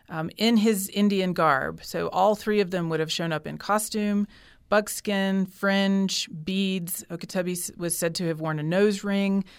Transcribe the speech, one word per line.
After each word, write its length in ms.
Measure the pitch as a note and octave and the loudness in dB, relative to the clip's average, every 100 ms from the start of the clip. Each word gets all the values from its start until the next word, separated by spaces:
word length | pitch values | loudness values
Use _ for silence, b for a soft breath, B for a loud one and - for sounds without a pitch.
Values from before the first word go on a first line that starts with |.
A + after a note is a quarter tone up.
| - | -12
um, 220 | D#3+ E3 - | -8 -8 0
in 180 | A3 A#3 | 2 4
his 320 | A3+ G3+ G3 | 4 2 0
Indian 460 | G3 G#3 G3 F#3 | 0 2 2 0
garb. 480 | E3+ D#3+ C3+ D3 E3 | 2 4 2 0 -6
So 240 | - E3 E3 | -8 -4 -2
all 280 | F3+ G3+ G#3 | 4 4 4
three 260 | G#3+ G#3+ | 2 2
of 100 | F#3 | 2
them 160 | F3+ E3 | -2 -2
would 140 | D#3+ | -2
have 100 | D#3 | -2
shown 220 | - E3+ | -2 -2
up 120 | D#3 D#3 | -4 -6
in 120 | D3+ | -8
costume, 680 | - G#3+ G#3+ G#3+ G#3 G3+ G#3 b b b - | -2 -2 0 -2 0 0 -2 b b b 0
buckskin, 760 | G#3 G#3 - - G3 F#3+ F#3+ F#3 | 0 0 -4 -2 0 2 0 -2
fringe, 840 | - G3 G3 G3 G3 F#3+ - - D#3+ D#3 | -2 0 2 2 2 0 -2 -6 -8 -4
beads. 580 | F#3+ G3 F#3 E3+ - - | 0 0 -2 -4 -8 -10
Okatubby 400 | E3+ E3 F#3+ F3+ | -10 -6 -4 -2
s-, 200 | F3+ - - | -4 -8 -6
was 220 | E3+ E3+ | -6 -2
said 180 | E3+ E3 | -2 -2
to 120 | E3 | -2
have 120 | D#3 | -2
worn 200 | D#3+ D3+ | -2 -2
a 40 | |
nose 400 | D#3 F3+ G#3+ G3 | 0 4 4 2
ring, 400 | G3+ G3 G3 G3 B | 0 0 2 0 B